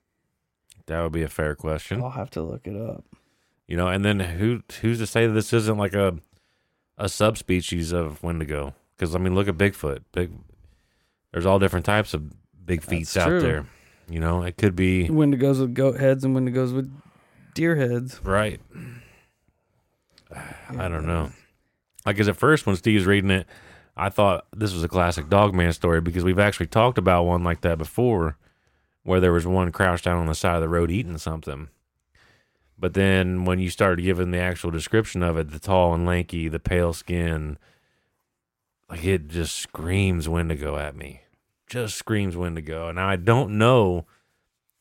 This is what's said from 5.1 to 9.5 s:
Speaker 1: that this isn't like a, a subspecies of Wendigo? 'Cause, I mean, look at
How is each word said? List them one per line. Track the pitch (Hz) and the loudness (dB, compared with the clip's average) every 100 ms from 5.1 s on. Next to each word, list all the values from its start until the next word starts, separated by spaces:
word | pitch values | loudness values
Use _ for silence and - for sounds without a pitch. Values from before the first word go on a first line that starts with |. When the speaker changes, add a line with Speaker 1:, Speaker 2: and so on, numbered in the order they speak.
| 113 117 | 2 2
Speaker 1:
that | |
this | 110 107 | 2 2
isn't | 117 107 107 | 0 2 0
like | 101 | 0
a, | 101 98 85 - _ _ _ _ _ _ - | 2 0 -2 -12 _ _ _ _ _ _ -8
a | 101 | -6
subspecies | - 107 110 - 90 - 87 82 | 2 2 2 0 0 0 -4 -2
of | 87 80 76 | -2 -4 -6
Wendigo? | 85 85 76 73 69 - _ - | -6 -6 -4 -6 -6 -12 _ -6
'Cause, | 85 85 | -4 0
I | |
mean, | 92 | 0
look | 92 | 0
at | 101 | 0